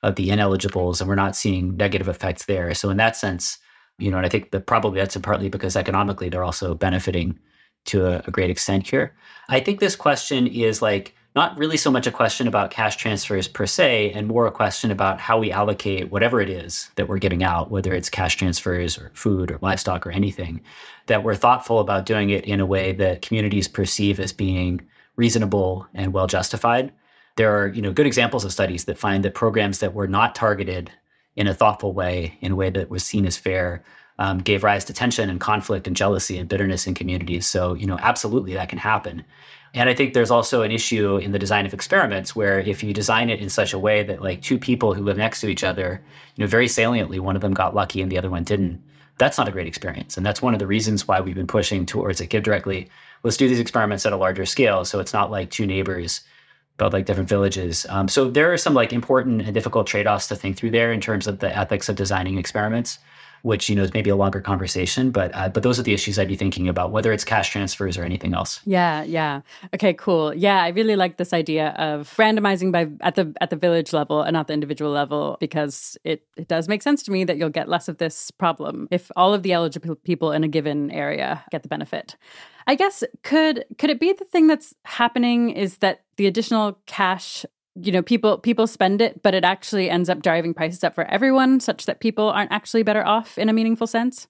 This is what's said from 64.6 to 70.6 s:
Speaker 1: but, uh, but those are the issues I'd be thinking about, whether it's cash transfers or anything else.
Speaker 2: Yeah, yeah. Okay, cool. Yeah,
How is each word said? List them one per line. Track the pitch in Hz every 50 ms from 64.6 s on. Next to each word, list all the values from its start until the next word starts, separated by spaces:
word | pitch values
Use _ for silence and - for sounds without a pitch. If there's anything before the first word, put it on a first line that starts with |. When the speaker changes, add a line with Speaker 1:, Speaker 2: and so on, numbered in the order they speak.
| 95 87 - 92 90 90 - - 127 131 117
Speaker 1:
but, | - 92 87 -
uh, | 95 92 95
but | 95 110 101
those | 123 123 120
are | 120
the | 127 101
issues | 92 - - 98 104
I'd | 98
be | 92 95
thinking | 92 107 98 87 - 90 90
about, | 87 90 90 82
whether | 104 107 107 113 107
it's | 104 -
cash | - 110 107 95 -
transfers | - 101 101 95 - - 101 95 90
or | 92 85
anything | 87 90 90 - 90 90
else. | 85 95 - - - -
Speaker 2:
Yeah, | 202 190 180 175 170 156 151 156
yeah. | 165 165 160 156 151 143 139 - _ - - - 185 -
Okay, | 185 - 202 170
cool. | - - - 185 165 156 151 147
Yeah, | 156 180 202 202 190